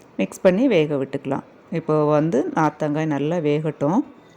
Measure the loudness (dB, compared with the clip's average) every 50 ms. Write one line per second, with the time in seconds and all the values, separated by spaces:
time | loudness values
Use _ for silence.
0 | -20 -12 -6 -6 -6 -6 -4 0 2 2 4 4 2 2 4 2 2 2 0 -4
1 | -4 -4 -6 -8 -6 -6 -6 -6 -8 -12 -20 -20 -12 -8 -8 -6 -2 0 0 2
2 | 2 2 2 2 2 2 0 0 -2 -2 0 0 0 0 0 -2 -4 -2 -2 -2
3 | -2 -2 -2 -2 -2 -2 -2 -2 0 0 0 0 -2 -4 -4 -2 -2 0 0 0
4 | -2 -4 -8 -20 -20 -20 -20